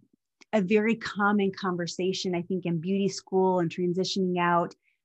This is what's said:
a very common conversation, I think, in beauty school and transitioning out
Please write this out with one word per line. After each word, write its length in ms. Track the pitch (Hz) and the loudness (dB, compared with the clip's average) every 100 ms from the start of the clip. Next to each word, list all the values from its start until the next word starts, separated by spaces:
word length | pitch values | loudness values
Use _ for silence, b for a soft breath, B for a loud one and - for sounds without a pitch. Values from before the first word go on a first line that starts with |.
| _ _ _ _ - | _ _ _ _ -2
a 100 | 220 | -2
very 340 | 180 214 214 226 | 2 2 2 -2
common 580 | - 190 202 208 196 | -4 0 2 4 2
conversation, 840 | 190 190 175 170 - 185 185 190 175 | 0 -4 -4 -4 -4 -4 -2 -2 -4
I 60 | |
think, 240 | 175 185 175 | -2 -4 -2
in 160 | 170 | -2
beauty 260 | 170 196 196 | 0 0 0
school 520 | - - 190 190 180 | -4 -4 2 2 2
and 140 | 170 | 0
transitioning 640 | 180 180 175 180 202 185 175 | -2 -2 0 -2 -2 -2 0
out 380 | 175 175 - - _ _ | 2 2 0 -6 _ _